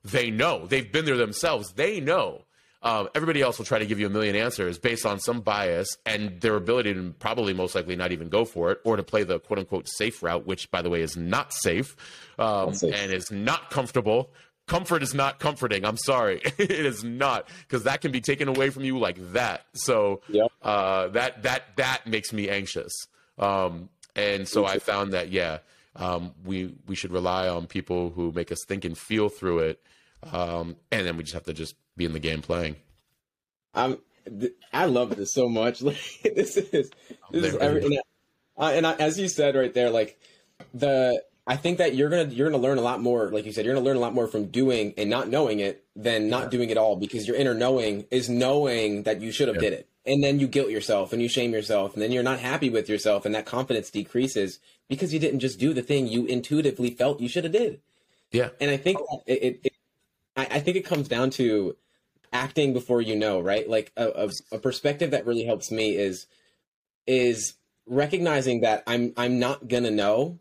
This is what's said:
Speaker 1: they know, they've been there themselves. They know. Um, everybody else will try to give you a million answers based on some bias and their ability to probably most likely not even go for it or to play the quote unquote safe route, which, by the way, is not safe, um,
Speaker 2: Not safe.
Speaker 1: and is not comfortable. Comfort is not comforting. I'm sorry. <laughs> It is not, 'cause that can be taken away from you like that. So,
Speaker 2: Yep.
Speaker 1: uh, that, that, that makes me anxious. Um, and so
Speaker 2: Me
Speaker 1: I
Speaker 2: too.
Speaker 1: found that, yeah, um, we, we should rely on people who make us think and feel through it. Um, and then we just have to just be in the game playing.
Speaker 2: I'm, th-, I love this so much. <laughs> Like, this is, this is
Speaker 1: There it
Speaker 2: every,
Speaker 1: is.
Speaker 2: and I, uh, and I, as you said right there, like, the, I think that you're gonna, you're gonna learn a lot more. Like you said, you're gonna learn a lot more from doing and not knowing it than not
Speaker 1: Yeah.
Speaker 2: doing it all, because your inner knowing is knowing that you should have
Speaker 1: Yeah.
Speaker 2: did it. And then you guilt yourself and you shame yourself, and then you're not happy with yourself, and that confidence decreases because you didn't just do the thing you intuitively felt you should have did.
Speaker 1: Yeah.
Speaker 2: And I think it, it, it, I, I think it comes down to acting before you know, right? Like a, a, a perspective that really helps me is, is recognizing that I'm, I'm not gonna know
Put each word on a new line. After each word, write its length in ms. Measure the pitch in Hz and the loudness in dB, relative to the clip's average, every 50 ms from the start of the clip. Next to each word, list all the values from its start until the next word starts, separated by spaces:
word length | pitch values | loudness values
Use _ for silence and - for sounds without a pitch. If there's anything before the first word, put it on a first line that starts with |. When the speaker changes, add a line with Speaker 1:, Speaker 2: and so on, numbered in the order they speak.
Speaker 1:
they 280 | - 101 95 131 123 117 | -10 -2 0 0 0 0
know, 360 | 107 110 139 170 - 90 80 | 0 2 2 2 2 0 -2
they've 240 | 92 135 135 120 101 | 0 0 0 0 0
been 140 | 95 151 160 | -2 0 2
there 140 | 151 131 123 | 2 2 2
themselves. 560 | 117 107 104 - - 165 151 110 104 87 92 | 2 0 0 -2 0 0 0 0 -4 -8 -2
They 260 | 107 151 196 214 185 | 0 0 0 0 -2
know. 440 | 135 143 175 185 120 90 76 - - _ _ _ _ _ _ _ | 0 2 2 2 2 0 -4 -10 -18 _ _ _ _ _ _ _
Um, 280 | - 117 113 107 101 - - | -2 0 0 0 -2 -2 -2
everybody 280 | 151 160 160 156 143 | 0 0 2 2 4
else 160 | 135 123 113 - | 2 2 2 -2
will 60 | 107 | -2
try 160 | - - 110 | 0 0 0
to 60 | 107 | 2
give 120 | 101 107 101 | 0 0 0
you 80 | 104 | 0
a 40 | 98 | 0
million 260 | 101 107 107 104 98 | 0 0 0 2 2
answers 420 | 104 113 123 - - 95 87 87 82 | 0 0 0 -2 -2 -4 -4 -4 -2
based 260 | - 120 117 113 - | -2 -2 -2 0 -2
on 140 | 110 101 98 | -2 -2 -2
some 220 | - - 117 120 | -2 -2 -4 -2
bias 580 | 104 107 104 104 101 90 85 85 98 - - _ _ | 0 0 0 0 0 0 0 0 -2 -4 -8 _ _
and 340 | 113 107 104 107 104 90 87 | -4 -2 -2 -4 -6 -6 -2
their 140 | 101 113 107 | 0 2 2
ability 400 | 104 87 107 120 127 113 104 98 | 2 2 2 0 2 2 0 -2
to 180 | 92 92 90 82 _ | -2 -6 -8 -10 _
probably 340 | - 107 113 123 110 98 | -4 -4 -2 0 0 0
most 220 | 95 92 90 90 - | 0 0 -2 -2 -2
likely 220 | 95 85 92 90 | -4 -2 -2 -4
not 160 | 87 90 90 | -2 -2 -2
even 160 | 90 78 82 82 | -4 -4 -6 0
go 160 | 82 107 117 | 0 0 0
for 260 | 113 - 87 85 85 | 0 -2 0 0 0
it 100 | - - _ | 0 0 _
or 120 | 113 110 | 0 0
to 60 | 104 | 0
play 220 | 95 - - 107 101 | 0 0 0 0 0
the 160 | 87 90 82 | 0 -2 -4
quote 180 | - - 107 98 | -2 -4 -4 -4
unquote 300 | 95 - 101 90 - - | -2 -4 -4 -6 -4 -6
safe 340 | - - 104 113 113 - | -4 -2 -2 -4 -2 -4
route, 240 | - 82 85 87 - | -4 -2 -2 -2 -2
which, 240 | 90 95 - - - | -4 -6 -6 -6 -4
by 100 | - 90 | -4 -2
the 80 | 85 87 | 0 0
way, 140 | 85 85 | 0 0
is 140 | 82 76 78 | -2 -2 -4
not 360 | 87 85 87 101 131 143 - | -6 -2 0 0 -2 -2 -4
safe, 440 | - - - 98 85 98 135 - - - - - - - - - - - | -8 -4 -2 0 0 0 -2 -6 -10 -20 -20 -20 -20 -20 -20 -16 -4 -2
um, 300 | 113 110 107 98 95 95 | 0 0 2 0 0 -2
Speaker 2:
Not 80 | 98 | -2
safe. 180 | - 87 80 - | -2 -2 0 0
Speaker 1:
and 180 | 101 101 95 | -2 -2 -2
is 180 | 95 92 90 - | -4 -4 -6 -6
not 380 | 107 98 104 123 156 160 - - | -8 -4 -2 -2 -2 -2 -4 -4
comfortable. 600 | - 139 127 120 - 131 107 107 107 123 131 - _ - - _ _ _ _ - | -4 -4 -4 0 -2 -2 2 2 2 2 0 -2 _ -20 -20 _ _ _ _ -2
Comfort 340 | 170 175 185 170 175 160 | -2 -2 0 0 0 0
is 100 | 139 127 | 0 -2
not 280 | 139 139 139 139 139 - | 0 0 0 0 -2 -2
comforting. 440 | - 151 147 - 131 117 104 95 95 | -2 -4 -2 -2 -2 0 0 0 0
I'm 120 | 107 110 | -2 -2
sorry. 440 | 113 - - 135 127 117 101 92 - - 135 | -2 0 2 2 4 4 2 0 0 -2 -4
<laughs> 80 | 139 - | -2 0
It 120 | 208 - | 0 0
is 320 | - 151 151 139 117 101 | 0 0 0 -2 -2 -4
not, 460 | 107 120 117 127 139 139 123 104 - - - - - _ | -8 -8 -2 0 0 2 0 0 -4 -8 -18 -20 -10 _
'cause 140 | - 123 | -4 0
that 180 | 104 131 135 135 | 0 0 0 0
can 120 | - 151 | -2 -2
be 80 | 127 127 | -2 -2
taken 260 | 117 151 143 139 147 | 0 -2 -2 0 0
away 240 | 139 131 131 135 139 | 0 2 2 2 0
from 140 | 135 135 135 | 0 -4 -4
you 120 | 131 131 | -4 -2
like 200 | 131 113 92 87 90 92 87 | 0 0 -2 -2 -6 -12 -4
that. 340 | 90 120 123 110 90 - - _ | -2 -2 -2 -2 -4 -6 -10 _
So, 480 | _ - - - 123 110 104 101 98 95 - - | _ -6 0 2 4 4 4 2 0 -2 -6 0
Speaker 2:
Yep. 240 | 104 104 110 - _ _ | 2 2 2 2 _ _
Speaker 1:
uh, 460 | - 107 104 101 95 95 95 95 92 92 | -2 0 0 2 2 2 2 0 0 0
that, 340 | 98 117 123 131 - 110 | 0 0 -2 -2 -4 -4
that, 340 | 101 127 127 131 - - 98 135 | -2 -2 -2 -2 -6 -6 -2 -2
that 280 | 127 131 131 123 - | 0 0 0 -2 -4
makes 260 | 117 110 110 101 - | -4 -4 -4 -4 -4
me 160 | 113 107 101 98 | -4 -4 -2 -2
anxious. 440 | 101 101 98 - - 87 - - - - - _ _ _ _ _ _ - | -2 -2 -4 -4 -8 -8 -8 -8 -10 -12 -12 _ _ _ _ _ _ 0
Um, 500 | 98 101 98 98 95 90 85 85 87 - _ _ - _ _ | 0 2 2 2 0 0 -2 -6 -14 -18 _ _ -20 _ _
and 320 | - 104 101 101 98 95 | -2 0 0 0 -2 -4
so 160 | 95 - 110 | -2 0 2
Speaker 2:
Me 60 | 101 98 | 2 2
Speaker 1:
I 60 | 95 | 0
Speaker 2:
too. 60 | 98 | -2
Speaker 1:
found 320 | - - 104 101 101 98 95 | -2 -2 -2 0 -2 -2 -2
that, 160 | 90 87 82 | -2 -2 0
yeah, 260 | 92 92 87 82 78 76 _ _ _ _ _ _ _ | -2 0 0 0 -4 -8 _ _ _ _ _ _ _
um, 360 | - 90 90 90 87 87 90 - 78 92 | -6 -4 -2 -2 -2 -4 -8 -12 -14 -8
we, 320 | 92 95 92 92 90 - - _ | -6 -4 -4 -4 -6 -10 -16 _
we 80 | - 98 | -10 -8
should 160 | - - 90 | -8 -6 -4
rely 380 | 90 90 90 90 92 95 92 92 | -4 -2 0 0 0 0 0 0
on 180 | 87 85 85 | -2 -2 -6
people 440 | 87 - 95 90 - 90 90 87 85 | -6 -8 -8 -4 -2 -2 -2 -2 -4
who 200 | 82 90 87 85 | -4 -4 -4 -4
make 220 | 80 87 85 - | -2 -4 -6 -6
us 60 | 85 - - - | -8 -10 -6 -6
think 160 | 98 98 95 | -6 -6 -6
and 120 | 87 82 | -8 -10
feel 320 | - - - 107 107 104 104 | -10 -6 -2 0 0 0 0
through 300 | - - - 92 85 82 | -2 -4 -2 0 0 2
it. 220 | 80 78 80 _ _ _ _ _ _ _ _ _ - 80 | 0 0 -2 _ _ _ _ _ _ _ _ _ -14 -8
Um, 440 | - 87 87 85 85 85 85 85 82 _ _ _ | -4 -4 -2 -2 -4 -6 -6 -8 -10 _ _ _
and 140 | 117 110 95 | -4 -2 -2
then 100 | 87 85 | -2 -4
we 60 | 82 78 | -4 -8
just 100 | 73 80 | -10 -10
have 100 | 85 - | -10 -10
to 80 | - | -10
just 220 | 80 78 80 - - _ _ _ _ | -8 -8 -10 -12 -12 _ _ _ _
be 80 | 87 87 | -4 -4
in 80 | 82 | -4
the 60 | 78 80 | -2 -2
game 220 | 76 80 80 78 | -4 -4 -4 -4
playing. 340 | 73 - 87 87 85 78 76 - _ _ _ _ _ _ _ _ _ _ _ _ _ _ _ _ _ _ _ | -4 -4 -2 -2 -2 -4 -6 -10 _ _ _ _ _ _ _ _ _ _ _ _ _ _ _ _ _ _ _
Speaker 2:
I'm, 240 | - 123 131 131 - _ _ _ _ _ - | 0 0 0 0 -4 _ _ _ _ _ -16
th-, 240 | 117 98 117 120 - _ - _ | -8 -6 -6 -6 -6 _ -16 _
I 120 | - 135 185 | 0 0 2
love 320 | 175 127 123 123 110 113 | 4 4 2 2 0 -2
this 160 | 101 98 - | -4 -4 -2
so 160 | - 139 127 120 | 0 0 2 2
much. 320 | 113 110 110 123 120 - | 2 2 2 0 0 0
<laughs> 0 | |
Like, 380 | 127 143 143 - - - - - | -2 -2 -2 -2 -10 -14 -14 -2
this 340 | - 214 - 190 - - - | -2 0 2 2 -2 0 0
is, 340 | 196 190 - - 151 131 - - _ _ - - _ - - | -2 -2 0 0 0 0 -2 -8 _ _ -20 -20 _ -16 -4
this 140 | - 165 170 | -2 0 0
is 80 | - - | 0 0
Speaker 1:
There 0 | |
it 80 | - | 2
Speaker 2:
every, 180 | 139 143 151 151 | 2 2 2 2
Speaker 1:
is. 40 | 139 | 2
Speaker 2:
and 120 | 143 147 131 - _ _ _ _ _ _ _ _ _ _ | 2 2 0 -2 _ _ _ _ _ _ _ _ _ _
I, 60 | - | -2
uh, 80 | 147 156 | 0 2
and 140 | 139 165 165 | 4 4 2
I, 80 | 165 165 | 2 2
as 220 | - 151 156 160 190 | 2 2 0 2 0
you 100 | 190 175 | -4 -2
said 260 | - - 147 143 135 | 2 4 4 4 4
right 180 | 135 127 120 | 4 2 2
there, 180 | - 123 123 120 | 4 4 4 4
like, 300 | 113 113 107 107 - _ _ - _ _ _ _ _ _ - - - | 4 4 2 0 -4 _ _ -20 _ _ _ _ _ _ -20 -16 -4
the, 480 | 123 139 143 139 131 131 127 120 110 - _ _ _ _ | 0 2 4 4 4 4 4 2 0 -2 _ _ _ _
I 100 | - 127 | -2 -2
think 220 | 143 - 170 180 170 | 0 0 0 2 4
that 160 | 175 156 131 | 4 4 4
you're 160 | 131 143 151 | 4 2 4
gonna, 140 | 165 175 160 | 4 2 2
you're 240 | 143 120 117 143 160 | 0 2 2 2 4
gonna 120 | 147 131 | 4 4
learn 160 | 120 135 139 131 | 4 4 2 2
a 40 | |
lot 180 | 117 120 123 104 | 2 0 0 0
more. 300 | 113 123 123 117 107 92 | 2 2 2 2 2 2
Like 160 | 104 107 104 | 0 -2 -2
you 60 | 107 | -2
said, 120 | 104 113 107 | -4 -2 0
you're 100 | 117 135 | 2 2
gonna 100 | 135 123 | 2 2
learn 120 | 135 135 | 2 2
a 40 | 123 | 2
lot 120 | 120 117 | 2 2
more 140 | 110 127 113 | 2 0 0
from 200 | 110 - 107 104 | 0 0 -2 -4
doing 460 | 92 - 120 131 131 123 113 107 104 - - | 0 0 2 4 4 4 2 0 -2 -2 -2
and 100 | 107 101 | 0 0
not 200 | 113 127 131 110 | 0 0 0 0
knowing 320 | 120 147 151 117 107 104 | 2 2 2 2 2 0
it 240 | 101 98 95 - _ _ _ | 0 -2 -4 -6 _ _ _
than 320 | 104 107 120 117 110 107 107 | -4 -2 0 2 2 2 2
not 160 | 120 127 - | 0 0 0
Speaker 1:
Yeah. 40 | - | 0
Speaker 2:
doing 200 | 123 123 120 113 | 0 0 0 2
it 60 | 113 | 2
all, 200 | 110 110 110 101 | 4 4 4 4
because 300 | 92 101 98 - 113 104 | 2 -2 -4 -4 -6 -2
your 100 | 104 120 | -2 0
inner 180 | 123 139 131 117 | 2 2 2 2
knowing 520 | 110 120 127 135 127 113 107 101 101 104 _ | 2 2 2 4 2 2 0 -2 -4 -4 _
is 180 | 123 127 117 117 | 0 0 0 2
knowing 760 | 123 120 127 127 139 147 147 135 120 113 110 104 104 101 104 | 2 2 4 4 4 4 2 2 2 2 2 0 0 0 0
that 160 | 110 110 92 | 0 0 0
you 120 | 107 113 | -4 -8
should 160 | 107 - 143 123 | 0 0 0 2
have 80 | 107 | 2
Speaker 1:
Yeah. 140 | 82 107 104 | 2 0 0
Speaker 2:
did 20 | |
it. 160 | 90 - - _ _ _ _ | 0 -2 -8 _ _ _ _
And 180 | 123 139 143 | 0 2 4
then 180 | 143 139 139 143 | 4 4 4 2
you 60 | 139 | 2
guilt 240 | 123 - 143 135 104 | 2 2 0 0 2
yourself 420 | 110 104 98 - 110 98 95 - | -2 -4 0 2 2 2 2 0
and 100 | - 117 | 0 0
you 60 | 120 120 | 0 0
shame 240 | 117 127 120 120 | 0 0 0 0
yourself, 420 | 113 110 104 110 110 101 98 101 - | 0 -2 0 2 2 2 2 0 -2
and 80 | 104 | -2
then 100 | 107 113 | 0 0
you're 100 | 127 123 | 2 2
not 160 | 120 131 131 120 | 2 0 0 -2
happy 300 | 120 127 139 151 147 127 | -2 -4 -2 0 0 2
with 180 | 113 110 104 - | 2 0 0 0
yourself, 360 | 107 104 - 107 104 101 - | -2 0 2 2 2 2 2
and 100 | 107 107 | -2 -2
that 120 | 107 107 | -2 -4
confidence 440 | - - 123 131 - - 110 98 - | -2 -4 -4 -2 0 -2 -2 -2 -4
decreases 680 | - 104 101 - - 120 131 131 - 110 98 92 - - _ _ _ _ _ _ | -6 -6 -6 -2 0 0 0 2 0 0 -2 -2 -4 -12 _ _ _ _ _ _
because 260 | 135 135 190 160 151 | -4 -4 -2 -2 0
you 60 | 160 | 0
didn't 200 | 151 151 135 135 | 0 0 0 0
just 180 | 127 131 - - | -2 -2 0 2
do 140 | 123 151 | 0 2
the 100 | 160 127 | 2 0
thing 240 | 123 - 147 139 131 | 0 0 0 2 2
you 200 | 117 113 120 120 | 2 0 0 0
intuitively 640 | - 127 123 120 - 147 156 147 139 - - 123 120 | 0 -2 -2 -2 0 0 2 2 2 0 2 -2 -2
felt 300 | 120 - 123 139 147 147 | 0 2 0 0 2 0
you 80 | 120 120 | -4 -2
should 160 | - 175 165 | -2 -2 -2
have 80 | 160 | 2
did. 280 | 175 214 240 180 139 - _ _ _ _ _ _ _ _ _ _ | 2 2 2 0 -2 -6 _ _ _ _ _ _ _ _ _ _
Speaker 1:
Yeah. 200 | - 117 123 113 - - | 0 0 0 0 -2 -2
Speaker 2:
And 100 | 143 143 | 0 0
I 60 | 139 | 0
think 220 | 139 143 180 190 - - - 147 135 _ | 2 2 0 0 0 -4 -6 -8 -8 _
it, 60 | - 127 135 | 0 0 2
it, 180 | - 127 123 - - | 2 0 -2 0 -4
it, 80 | - _ _ _ _ _ _ _ _ _ _ _ _ _ | -4 _ _ _ _ _ _ _ _ _ _ _ _ _
I, 80 | 135 135 - | -4 -4 0
I 80 | - 143 | -2 0
think 160 | 143 175 180 | 0 0 -2
it 80 | 190 180 | -2 -2
comes 240 | - 180 147 139 - | 0 -2 -2 0 0
down 220 | 120 117 127 131 | 0 2 2 0
to 460 | 127 - 127 117 107 104 98 90 - _ _ _ _ _ _ _ _ _ _ _ | 2 2 2 2 2 2 0 -2 -6 _ _ _ _ _ _ _ _ _ _ _
acting 440 | - 123 131 143 - 156 147 135 127 | -4 -2 -2 0 0 2 2 2 2
before 260 | 123 120 - 123 120 | -2 0 2 2 2
you 160 | 117 110 110 | 2 0 0
know, 240 | 107 107 107 98 92 | 0 2 2 0 0
right? 280 | 85 95 101 110 - - | 2 2 0 0 0 2
Like 220 | 113 110 107 - _ | 0 0 0 -2 _
a, 320 | 110 117 110 - - 104 104 87 - - _ | -2 -2 0 0 0 -2 -2 -4 -8 -12 _
a, 40 | - | -10
a 20 | 107 | -4
perspective 540 | - 131 123 - - 143 143 143 170 147 | -2 -2 -4 0 -2 -2 0 0 0 0
that 120 | 135 - - | 0 -2 0
really 180 | 120 120 117 113 | 0 -2 0 0
helps 260 | 117 113 92 - - | 0 -2 -2 -2 -6
me 260 | 110 110 110 107 95 | -2 0 0 0 2
is, 300 | 90 101 98 92 - - _ _ _ _ _ _ _ _ _ _ _ _ _ _ _ _ | 0 0 -2 -2 -6 -12 _ _ _ _ _ _ _ _ _ _ _ _ _ _ _ _
is 480 | - 131 127 123 123 117 107 104 - - _ _ _ _ _ _ | 0 2 4 4 4 2 0 -4 -8 -8 _ _ _ _ _ _
recognizing 760 | 113 123 135 147 147 185 180 175 165 151 139 127 135 120 117 | -2 0 0 0 0 0 0 0 2 2 2 2 2 2 2
that 220 | 110 113 107 107 - | 2 2 2 0 0
I'm, 280 | - 120 120 120 120 - | -2 0 0 0 0 0
I'm 220 | - 120 123 127 123 | -2 0 2 2 2
not 280 | 123 123 139 - 120 | 2 0 -2 -4 -4
gonna 240 | 107 123 120 120 113 | -2 0 0 2 2
know 480 | 107 101 101 101 107 117 143 170 175 170 | 2 2 4 4 4 2 2 -2 -6 -14